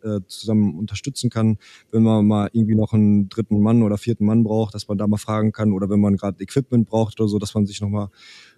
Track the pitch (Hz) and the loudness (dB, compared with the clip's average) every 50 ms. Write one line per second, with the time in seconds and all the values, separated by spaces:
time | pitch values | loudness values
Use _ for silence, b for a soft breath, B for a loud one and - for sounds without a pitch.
0 | - 110 104 101 92 - - - - 110 110 107 104 98 73 82 110 101 104 - | -8 -6 -6 -6 -6 -10 -16 -10 -4 -2 0 2 2 0 -2 -4 -8 -8 -8 -8
1 | - 143 131 - - 120 - 113 110 110 107 - B B B B B B - 113 | -8 -10 -6 -4 -4 -4 -2 0 0 0 0 -2 B B B B B B 0 2
2 | 113 110 110 107 104 104 107 104 101 - - 117 110 107 110 107 107 - - 107 | 2 4 4 4 4 2 2 2 0 0 0 0 0 2 2 0 0 0 2 2
3 | 104 104 104 101 101 95 - 113 104 - 107 104 104 110 113 120 113 101 104 104 | 4 4 4 2 0 -2 -4 -6 -4 -2 0 2 2 4 4 4 2 2 0 -2
4 | - 117 113 - 107 104 110 117 113 104 107 110 110 101 98 104 - - 104 98 | -2 -4 -2 0 0 2 2 2 2 2 0 -2 -2 -2 -6 -10 -8 -6 -4 -2
5 | 107 104 107 104 - - 107 107 107 107 - - 107 107 98 92 101 95 104 104 | 0 0 0 0 -2 -4 -2 0 0 -2 0 0 0 0 0 0 0 0 2 2
6 | 104 101 98 92 - 101 90 - 95 - - 139 127 - 123 117 110 - - 110 | 2 2 2 0 -2 -4 -6 -6 -8 -4 -2 -4 -2 0 0 0 0 2 0 -2
7 | 110 104 - - 113 104 104 104 107 - - 107 101 98 101 - 104 101 101 104 | -2 -2 -2 -2 -2 0 0 -2 -4 -2 -2 -2 -2 -2 -4 -6 -6 -4 -4 -4
8 | 101 98 B B B B B B B B B | -6 -8 B B B B B B B B B